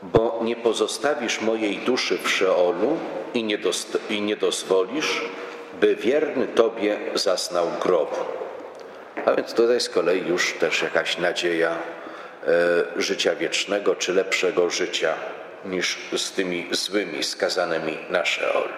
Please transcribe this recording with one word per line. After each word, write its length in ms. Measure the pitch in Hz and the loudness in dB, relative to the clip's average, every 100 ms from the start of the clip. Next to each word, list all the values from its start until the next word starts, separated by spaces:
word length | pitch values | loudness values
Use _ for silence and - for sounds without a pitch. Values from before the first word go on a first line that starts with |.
„Bo 360 | 95 110 113 113 | 2 2 2 0
nie 120 | 113 117 | -2 0
pozostawisz 840 | 117 107 107 - 147 147 113 - | 0 0 0 0 -2 -2 -2 -2
mojej 360 | 110 113 107 92 | 0 0 0 -2
duszy 400 | - 127 - 90 | 0 0 0 -2
w 120 | - | 0
Szeolu 680 | - 95 87 90 85 113 165 - - - | 2 4 4 4 4 2 0 -2 -6 -4
i 100 | 120 | -4
nie 140 | 110 104 | -2 0
dost-, 400 | 92 - - 87 - | 0 -2 -2 -4 -2
i 120 | 107 | -2
nie 140 | 104 107 | -2 0
dozwolisz, 840 | 92 87 - 95 92 131 156 - - - - - - - | 0 0 2 2 2 -2 -2 -2 -4 -8 -10 -12 -14 2
by 160 | 104 98 | 2 4
wierny 520 | 110 143 151 135 101 | 2 2 2 0 0
Tobie 520 | - 113 - 104 107 117 | 4 4 4 0 0 -2
zaznał 540 | - - 90 - 87 85 80 | 0 2 0 0 0 0 0
grobu”. 380 | 98 87 73 - - - - - - - - - - - - | 2 4 2 -2 -4 -6 -8 -10 -12 -14 -16 -16 -12 -2 2
A 60 | |
więc 220 | - 131 | 2 0
tutaj 280 | - 117 120 | 2 4 4
z 80 | - | 2
kolei 380 | - 85 92 82 | 2 4 2 2
już 260 | 90 - | 0 0
też 280 | - 82 - | 0 0 2
jakaś 360 | 80 82 80 - | 0 0 0 0
nadzieja, 540 | 87 85 87 82 82 | 0 0 0 2 2
e, 1300 | 82 - - - - - - - 85 87 87 - - | 0 -6 -10 -12 -14 -14 -8 2 4 6 4 2 -2
życia 340 | - 98 95 82 | -2 0 0 2
wiecznego 600 | 82 - - 101 95 87 | 0 -2 -2 0 2 0
czy 180 | - | 2
lepszego 560 | 90 92 - 92 87 87 | 2 2 0 2 2 2
życia 440 | - 87 - 82 76 - - - - 98 | 2 -2 0 0 -2 -6 -10 -14 -14 -6
niż 320 | 92 87 - - 92 | -2 -2 -4 -4 -4
z 140 | - | -4
tymi 360 | - 92 87 82 | -2 -2 -2 -4
złymi 520 | 82 - 101 92 71 | -4 0 -2 -2 -4
skazanymi 760 | - - 92 95 85 80 80 78 - | -4 -2 0 0 0 0 -2 -6 -2
na 160 | 90 - | 0 0
Szeol. 440 | - - - - | 0 0 0 -2